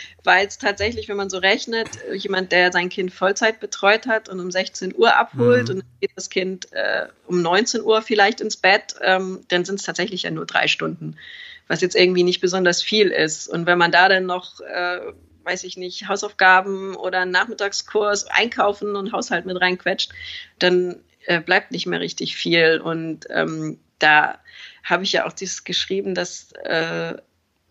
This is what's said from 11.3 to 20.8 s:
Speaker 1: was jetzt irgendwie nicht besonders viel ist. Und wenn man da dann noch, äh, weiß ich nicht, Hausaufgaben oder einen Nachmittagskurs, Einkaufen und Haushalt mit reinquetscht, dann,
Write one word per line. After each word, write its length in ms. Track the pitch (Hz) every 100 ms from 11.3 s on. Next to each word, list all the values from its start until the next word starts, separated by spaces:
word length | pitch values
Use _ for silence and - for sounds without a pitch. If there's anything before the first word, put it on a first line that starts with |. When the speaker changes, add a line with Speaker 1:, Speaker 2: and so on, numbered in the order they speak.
| - - - _
Speaker 1:
was 140 | 165
jetzt 140 | 185 -
irgendwie 280 | 180 185
nicht 180 | 180 180
besonders 420 | 185 185 180 175
viel 240 | - 214 196
ist. 400 | 151 156 156 -
Und 180 | 165 170
wenn 140 | 175
man 120 | 170
da 180 | 170 190
dann 180 | 190 185
noch, 320 | 180 - -
äh, 380 | - 175 180 180 - - _ _
weiß 200 | - 180
ich 120 | 185 185
nicht, 300 | 180 - 190
Hausaufgaben 880 | 202 208 - 185 185 196 196 190 185
oder 260 | 185 185
einen 100 | 185
Nachmittagskurs, 920 | 185 - 214 202 - - 208 208 202 -
Einkaufen 720 | - 233 - 208 202 208 202
und 160 | 196
Haushalt 340 | 202 - 175 180
mit 120 | 180
reinquetscht, 520 | 180 185 - 190 - - - - - _
dann, 380 | 180 180